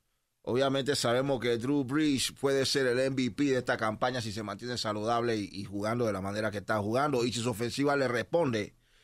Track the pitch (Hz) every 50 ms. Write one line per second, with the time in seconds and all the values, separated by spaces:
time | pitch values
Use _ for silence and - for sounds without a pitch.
0 | _ _ _ _ _ _ _ _ _ - 110 127 135 135 135 135 135 123 143 -
1 | - 120 120 127 135 139 139 120 110 123 117 113 110 131 147 147 139 117 135 156
2 | 156 151 139 123 - - - - - 139 139 135 135 - - 143 135 127 120 127
3 | 131 135 135 131 127 123 - - 143 143 131 127 117 - 127 117 113 110 107 107
4 | - 127 127 127 107 113 95 107 107 104 104 101 113 123 123 117 - 110 104 107
5 | 104 113 120 117 120 120 113 107 101 - - 95 101 95 98 101 101 107 117 120
6 | 120 110 101 95 95 98 101 107 107 107 101 107 92 - 113 107 101 104 113 127
7 | 143 151 139 123 117 127 101 117 113 123 113 95 120 117 - - 139 143 143 143
8 | 135 127 120 117 107 - - 170 170 139 117 107 101 - - _ _ _ _ _